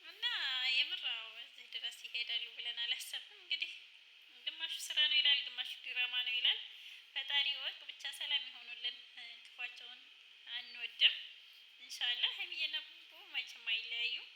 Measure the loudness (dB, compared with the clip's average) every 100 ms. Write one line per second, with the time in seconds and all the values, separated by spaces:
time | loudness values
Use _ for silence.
0 | -14 0 2 4 2 4 4 6 4 0
1 | -2 -4 -6 -12 -14 -16 -8 -6 -6 -6
2 | -6 -4 0 0 -2 -6 -6 -2 0 0
3 | -2 -6 -8 -18 -2 0 0 -4 -14 -20
4 | -20 -20 -20 -8 -6 -4 -2 -2 0 4
5 | 6 8 8 6 4 -4 -6 -6 -4 0
6 | 2 2 2 4 4 2 -2 -14 -16 -16
7 | -6 -4 2 4 4 0 -4 -6 -12 -8
8 | -8 -6 0 0 0 -12 -12 -6 -6 -6
9 | -14 -14 -14 -16 -18 -10 -10 -10 -16 -16
10 | -18 -20 -20 -20 -8 -8 -8 -8 -8 8
11 | 8 8 -6 -14 -18 -20 -20 -20 -12 -2
12 | 0 4 2 2 -4 -2 -2 -2 -8 -18
13 | -18 -18 -8 -8 -8 -8 -2 -2 -2 -2
14 | -2 -2 -8